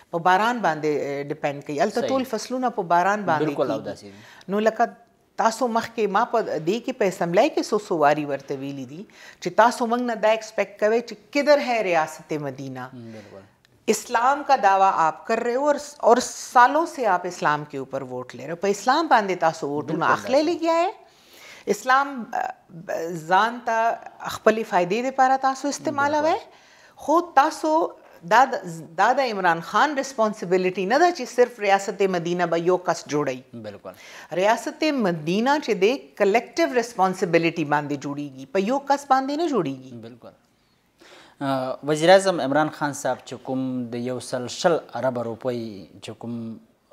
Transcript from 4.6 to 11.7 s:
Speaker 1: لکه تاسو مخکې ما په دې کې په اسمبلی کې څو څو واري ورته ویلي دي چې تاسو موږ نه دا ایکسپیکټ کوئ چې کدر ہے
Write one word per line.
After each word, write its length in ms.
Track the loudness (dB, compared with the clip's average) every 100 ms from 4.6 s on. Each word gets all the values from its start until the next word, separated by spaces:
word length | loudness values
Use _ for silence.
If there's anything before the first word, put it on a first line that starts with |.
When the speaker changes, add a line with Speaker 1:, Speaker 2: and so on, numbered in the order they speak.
Speaker 1:
لکه 280 | 0 2 -2 -2 _ _ _ 0
تاسو 320 | 0 2 0
مخکې 400 | -2 -4 -2 0
ما 140 | 2
په 160 | 2 0
دې 400 | -2 -2 -2 -2 -4
کې 60 |
په 120 | -2
اسمبلی 440 | -2 0 0 4 4
کې 140 | 2
څو 160 | -2 -2 -2
څو 100 | 2
واري 260 | 4 2
ورته 300 | 0 -6 -6
ویلي 300 | -8 -8 -10
دي 200 | -12 -14 -18 -20 -20 -10
چې 80 | -4 4
تاسو 300 | 4 4 -2
موږ 140 | -2
نه 140 | -2
دا 140 | 0 2
ایکسپیکټ 520 | 2 -2 -6 -6 -2
کوئ 200 | 0 0
چې 140 | -2 -12 _
کدر 280 | -2 4 4
ہے 160 | 4